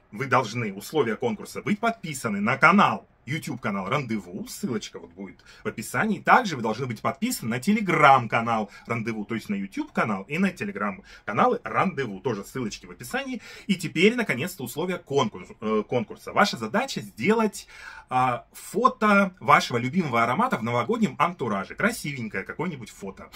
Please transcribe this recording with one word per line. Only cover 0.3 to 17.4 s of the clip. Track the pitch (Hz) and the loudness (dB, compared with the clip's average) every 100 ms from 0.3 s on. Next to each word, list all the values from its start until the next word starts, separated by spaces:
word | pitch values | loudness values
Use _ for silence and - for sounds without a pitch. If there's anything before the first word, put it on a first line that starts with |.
| 123 101 120 110 | 2 2 -2 -4
условия | 95 - 156 117 107 | -6 -2 0 2 0
конкурса, | 120 104 95 98 | -2 -2 -6 -6
быть | 120 208 | -2 0
подписаны | 226 226 160 143 117 101 | -2 -2 -6 -6 -4 0
на | 107 131 | 0 6
канал, | 156 202 147 107 - _ - | 6 8 6 2 -8 _ -8
YouTube | 156 - 120 | -6 -6 -6
канал | 117 98 95 | -4 -4 -2
"Рандеву". | 143 120 110 92 101 247 | -2 -2 -6 -6 -12 -12
Ссылочка | - 190 110 - - | -8 -6 -6 -8 -14
вот | 82 | -16
будет | 87 95 - - - | -14 -16 -16 -20 -12
в | 110 | -10
описании. | 104 110 127 208 190 | -8 -6 -2 -2 0
Также | - 214 220 139 | 4 4 4 -2
вы | |
должны | 110 117 135 | -2 -2 -4
быть | 110 | -4
подписаны | 117 - 247 247 113 | -4 -2 -4 -4 -4
на | 117 | -2
Telegram | - 214 190 156 143 135 117 | 2 2 2 8 10 8 6
канал | 123 113 113 104 - - | 0 2 0 -2 -6 -6
"Рандеву", | 117 113 110 101 | -4 -2 -4 -4
то | 113 | -6
есть | - | -4
на | 101 | -4
YouTube | 98 - 302 | -4 -6 -4
канал | - 123 98 | -2 -2 -2
и | 101 156 | -4 -2
на | 190 | 0
Telegram | - 104 98 104 95 - - - | -2 -8 -4 -4 -6 -12 -14 -4
каналы | 117 240 247 | 2 2 0
"Рандеву". | - 110 180 139 123 95 | -2 0 0 -2 -6 -6
Тоже | 131 101 | -4 -4
ссылочки | 98 131 110 - 90 | -6 -8 -8 -8 -14
в | |
описании. | 90 123 254 277 254 - - - | -16 -6 -6 -4 -8 -10 -8 -2
И | 190 | -2
теперь, | 151 160 202 247 | -2 4 4 4
наконец-то, | 214 127 185 - | 0 -2 -4 -6
условия | 120 143 180 180 | -8 -4 -4 -4
конкурс-, | - 139 208 180 - 107 | 0 2 2 -2 -14 -8
э, | 107 107 104 | 0 0 0
конкурса. | 127 104 - - | -2 -2 -8 -2
Ваша | - 202 123 | 2 2 2
задача — | 110 196 - - | -2 -2 -2 -4
сделать, | 107 - 175 226 | -10 -2 2 2